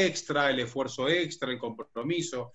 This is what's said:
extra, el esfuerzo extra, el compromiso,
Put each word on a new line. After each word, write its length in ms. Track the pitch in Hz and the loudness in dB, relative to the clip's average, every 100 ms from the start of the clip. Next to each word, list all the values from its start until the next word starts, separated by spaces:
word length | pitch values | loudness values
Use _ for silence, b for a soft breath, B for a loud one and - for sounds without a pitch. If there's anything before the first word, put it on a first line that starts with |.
| 185 | 6
extra, 440 | 151 - 143 139 | 2 0 2 4
el 100 | 127 | 2
esfuerzo 480 | 120 135 127 - 135 | 0 -2 -4 0 2
extra, 440 | 175 160 - 127 | 2 0 -4 -4
el 80 | 120 | -4
compromiso, 920 | 117 110 - 117 139 170 165 127 123 | -6 -8 -10 -6 -2 -2 -2 -4 -8